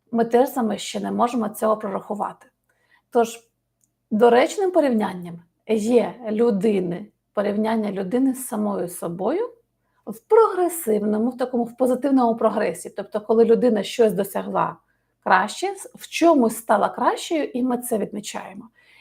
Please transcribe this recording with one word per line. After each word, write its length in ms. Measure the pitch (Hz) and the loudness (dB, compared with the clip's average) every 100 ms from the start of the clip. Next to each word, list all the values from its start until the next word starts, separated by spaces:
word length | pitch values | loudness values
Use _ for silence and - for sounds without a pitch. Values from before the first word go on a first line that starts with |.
| _ | _
ми 140 | 233 226 | -2 2
теж 240 | 240 269 | 2 2
саме 280 | 269 226 202 | 0 -4 -4
ще 220 | - 214 | -8 -8
не 120 | 196 | -6
можемо 380 | 196 240 247 208 | -2 0 0 -4
цього 280 | - 220 214 | -2 -2 0
прорахувати. 680 | 214 190 - 202 - - _ _ _ _ _ _ _ | -4 -8 -8 -8 -8 -10 _ _ _ _ _ _ _
Тож 280 | - 226 - _ _ _ _ _ _ _ | 0 0 -4 _ _ _ _ _ _ _
доречним 600 | 208 240 240 330 - 381 | 4 6 6 4 0 0
порівнянням 680 | 349 285 226 202 180 175 170 - _ - | 2 2 0 -2 -6 -12 -16 -20 _ -4
є 460 | 226 214 240 208 - 226 | -2 2 2 2 -4 -6
людини, 760 | 214 240 196 220 202 180 175 208 _ _ | 0 2 2 2 0 -2 -6 -10 _ _
порівняння 580 | - 208 208 220 226 208 | -4 -2 0 0 0 -2
людини 420 | 185 180 247 269 | -4 -2 0 0
з 140 | 254 - | 0 -6
самою 400 | 214 208 190 175 | -4 -2 -2 -6
собою 600 | 175 190 175 196 349 480 - _ _ _ _ - | -6 -8 -4 -2 -2 -4 -10 _ _ _ _ -14
в 140 | 202 | -14
прогресивному, 1080 | _ 440 415 370 349 - - 214 208 214 233 | _ 4 4 2 -2 -2 -2 0 0 0 -2
в 80 | 247 | -2
такому, 260 | 254 240 | -4 -2
в 140 | 233 - | -4 0
позитивному 580 | 254 254 277 269 233 226 | 0 2 2 4 4 2
прогресі. 540 | 220 208 185 170 - | 0 0 -2 -4 -12
Тобто, 320 | - 196 214 | -12 -8 -6
коли 240 | 214 226 226 | 0 4 6
людина 380 | 220 240 208 | 6 4 2
щось 300 | 190 - 220 | 0 2 2
досягла 640 | 180 196 202 190 185 - 165 _ _ _ _ | 2 -4 -6 -4 -2 -2 -4 _ _ _ _
краще, 520 | 208 185 208 - 381 392 - - | 2 2 2 -4 -6 -6 -14 -20
в 120 | - | -12
чомусь 500 | - 330 302 226 220 | 2 4 6 2 0
стала 320 | - 208 190 | 0 2 2
кращою, 540 | - 269 480 - 320 | 0 -2 -2 -2 -4
і 200 | - 247 | -4 -4
ми 140 | 254 240 | -4 -4
це 200 | 240 220 | -4 -4
відмічаємо. 720 | 196 208 202 196 190 202 226 _ _ _ | -4 -8 -12 -12 -12 -16 -20 _ _ _